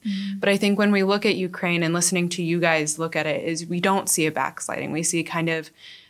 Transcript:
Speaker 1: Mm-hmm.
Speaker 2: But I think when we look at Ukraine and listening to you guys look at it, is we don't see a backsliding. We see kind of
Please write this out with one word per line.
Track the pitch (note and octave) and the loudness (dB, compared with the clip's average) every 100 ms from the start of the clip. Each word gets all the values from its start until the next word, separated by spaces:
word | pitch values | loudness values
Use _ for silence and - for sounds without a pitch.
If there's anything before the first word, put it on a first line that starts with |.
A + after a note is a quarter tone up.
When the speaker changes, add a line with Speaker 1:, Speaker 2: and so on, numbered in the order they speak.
| A3 | -6
Speaker 1:
Mm-hmm. | G3 G3 G3 | -4 -4 -2
Speaker 2:
But | G3+ | 2
I | G3+ | 2
think | G3+ G3+ | 4 4
when | G#3 | 4
we | G3+ | 4
look | F#3+ G3+ G#3 | 4 2 2
at | |
Ukraine | F#3+ F#3 F3+ F3+ E3+ | 0 -2 -4 -2 0
and | E3 | 2
listening | E3+ F3 F#3 F3 | 2 2 0 0
to | F3 | -2
you | E3+ E3+ | -2 2
guys | E3+ D#3+ D3+ D#3 | 2 2 0 -2
look | E3 E3 | -4 -2
at | D#3 | -2
it, | D3 | -2
is | - E3 E3+ | -2 -4 -4
we | F3 | 0
don't | F#3+ F#3+ F3+ | 2 2 2
see | - D#3 | 2 2
a | |
backsliding. | D3 C3+ - - - - | 0 -2 -4 -8 -6 -4
We | D3+ | -4
see | E3+ E3+ | -2 -2
kind | D#3+ E3 E3 | -2 -2 -2
of | D#3+ D#3 _ - - | -2 -6 _ -20 -20